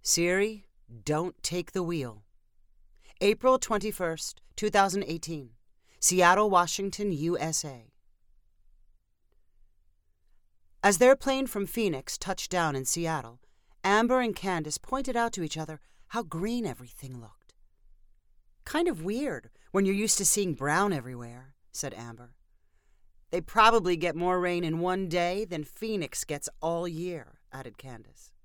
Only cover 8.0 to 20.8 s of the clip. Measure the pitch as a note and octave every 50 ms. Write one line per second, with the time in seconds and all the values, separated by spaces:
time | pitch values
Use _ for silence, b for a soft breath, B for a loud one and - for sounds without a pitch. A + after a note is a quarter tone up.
8 | _ _ _ _ _ _ _ _ _ _ _ _ _ - - _ - _ _ _
9 | _ _ _ _ _ _ _ _ _ _ _ _ - _ _ _ _ _ _ _
10 | _ _ _ _ _ _ - - _ _ _ _ _ _ - - - G3+ G3 E3
11 | B3 B3+ C4+ C4 - C4+ C4+ C4 C4+ B3+ - G#3 G3+ - - A#3 A3+ G3 D#3 C3
12 | - - - - - F#3+ F#3 - - - F#3 F3+ E3 D#3 C#3 C3+ C3 - - E3+
13 | E3+ D#3+ D#3+ D3 A#2 A#2 A#2+ - - - _ _ _ _ _ _ - F#3+ G3+ G#3+
14 | A#3 A#3 B3+ B3+ B3 A3+ F3+ - - G3 F3+ E3 D3+ D3+ - - - - B3+ C#4
15 | C4+ C4 A#3+ A#3 A#3 A#3 - G3 E3+ D3+ - D#3+ D#3 D#3 D#3 C#3+ - _ - _
16 | - - - A#3 G#3+ D#3 D#3+ D#3+ F#3 A3 A#3+ B3 A3 E3 A#2+ - B2+ A#2 - -
17 | C3+ B2+ B2+ A#2+ A2+ G#2+ - _ _ - _ _ - _ _ _ _ - - _
18 | - - - _ _ _ _ - _ _ _ _ - - - D#4 E4+ F4+ A#3+ D#3+
19 | D#3+ F#3+ G#3+ B3 D4 C4+ E3 B2 - - b b b b - G3 G3 F#3+ G3 G3
20 | G#3+ G#3+ - - G3 - - G#3 G3+ F#3 D3 B2 C3+ C#3+ D3+ F3